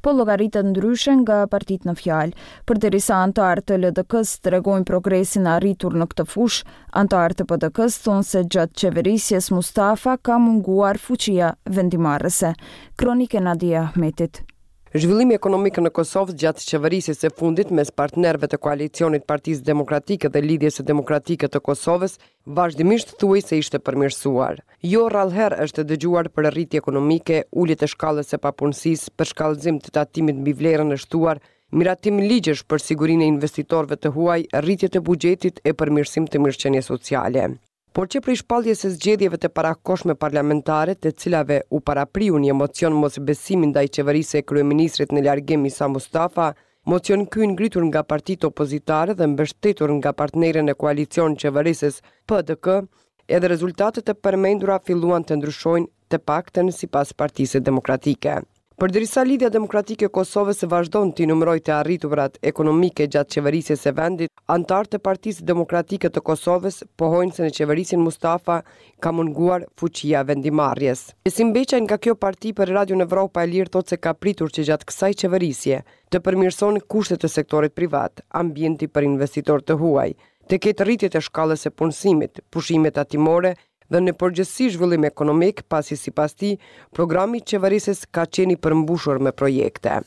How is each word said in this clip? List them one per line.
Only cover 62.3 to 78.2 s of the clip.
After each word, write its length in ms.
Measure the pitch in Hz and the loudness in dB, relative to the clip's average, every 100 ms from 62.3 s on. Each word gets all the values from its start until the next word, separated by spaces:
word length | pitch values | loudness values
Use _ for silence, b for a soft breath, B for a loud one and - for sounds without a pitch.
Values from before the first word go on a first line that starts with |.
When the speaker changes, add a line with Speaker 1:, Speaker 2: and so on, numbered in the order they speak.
| - | -2
Speaker 2:
ekonomike 600 | 143 - 156 156 180 170 147 | -4 0 2 4 2 0 0
gjatë 300 | 147 143 156 | 0 0 -2
qeverisjes 480 | 143 160 - 151 | 0 -2 -2 -2
së 80 | 147 | -2
vendit, 360 | 135 165 180 165 _ - | 0 -2 -2 -6 _ -2
antarë 380 | 170 170 190 214 | -2 2 -2 0
të 80 | 202 | -4
Partisë 460 | 190 190 - 170 165 | -2 -2 -4 -6 -2
Demokratike 640 | 170 165 170 165 196 170 | 0 0 -2 -2 -2 -2
të 80 | 160 - | -2 -2
Kosovës 540 | 156 - 190 190 - - - | -2 0 0 -2 -8 -20 -2
pohojnë 380 | 165 170 180 165 | 0 2 0 -2
se 80 | |
në 80 | 160 | -4
qeverisjen 460 | - 147 151 185 175 | -2 -2 -2 0 0
Mustafa 540 | 165 - 165 175 - 170 b b b b | 0 0 -2 -2 -2 -4 b b b b
ka 140 | 165 | -4
munguar 480 | 165 165 147 175 180 180 _ | -2 -4 0 0 0 -4 _
fuqia 460 | 165 - 147 147 135 | -6 -4 0 0 0
vendimarrjes. 800 | 143 143 151 143 123 135 131 - _ | -2 0 0 0 0 -2 -2 -8 _
Besim 300 | 190 - 233 | -4 2 2
Beqaj 300 | 220 262 254 | 2 2 0
nga 160 | 214 208 | 0 0
kjo 140 | 233 220 | 0 0
parti 320 | 196 190 220 | -2 -4 -8
për 220 | 208 185 | -2 0
Radion 300 | 196 196 185 | 2 2 0
Evropa 400 | 170 185 190 175 | 2 2 0 -2
e 60 | 170 | 0
Lirë 180 | 180 185 185 | 0 0 -2
thotë 180 | 180 | -2
se 40 | 175 | -4
ka 80 | 170 160 | -2 -2
pritur 320 | 202 196 160 | -4 -2 -4
që 140 | - 147 | -2 -2
gjatë 220 | 151 - | -2 -4
kësaj 240 | - 196 202 | -2 -2 0
qeverisje 640 | 185 185 175 127 - 135 b b b | 0 0 0 -2 -2 -2 b b b
të 120 | 180 | -2
përmirëson 560 | 185 185 185 - 208 208 - | 0 2 0 2 0 0 -2
kushtet 320 | 214 202 175 | -4 -2 -2
e 80 | 160 | -2
sektorit 460 | - 147 151 151 - | -2 -2 0 0 -2
privat, 460 | 170 143 - - | -2 -2 -4 -8